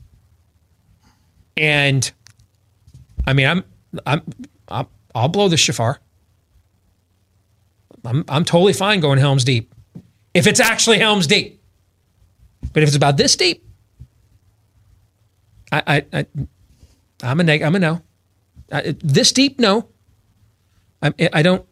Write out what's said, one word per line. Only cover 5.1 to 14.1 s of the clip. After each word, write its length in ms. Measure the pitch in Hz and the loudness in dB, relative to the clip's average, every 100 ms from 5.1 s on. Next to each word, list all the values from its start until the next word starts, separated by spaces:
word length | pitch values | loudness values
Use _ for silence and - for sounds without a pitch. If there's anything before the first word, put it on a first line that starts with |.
I'll 140 | 120 131 | -4 -2
blow 220 | 196 202 | 0 0
the 80 | 160 | 0
shofar. 420 | - 131 117 143 _ _ _ _ _ _ _ _ _ _ _ _ _ _ _ _ _ _ _ - 120 | -2 -2 -4 -6 _ _ _ _ _ _ _ _ _ _ _ _ _ _ _ _ _ _ _ -16 -6
I'm, 180 | 123 - | -6 -2
I'm 160 | 139 170 | -4 0
totally 280 | 170 196 | 2 2
fine 280 | 180 190 208 | 2 0 0
going 180 | 151 135 | 2 2
Helm's 240 | 143 135 | 2 2
Deep, 300 | 123 120 - _ _ - - _ _ | 0 -2 -4 _ _ -20 -20 _ _
if 140 | 175 175 | 0 2
it's 140 | 220 | 4
actually 380 | 226 220 - 202 | 2 2 2 2
Helm's 280 | 220 202 147 | 2 0 2
Deep. 340 | 196 135 - _ _ _ _ _ _ _ _ _ _ 123 | 0 -2 -12 _ _ _ _ _ _ _ _ _ _ -8
But 100 | 156 | 0
if 40 | 151 | 0
it's 80 | 143 | 2
about 220 | 143 139 | 2 2
this 180 | 277 - | 0 0
deep, 300 | 370 - - _ _ - - | -2 -4 -12 _ _ -20 -20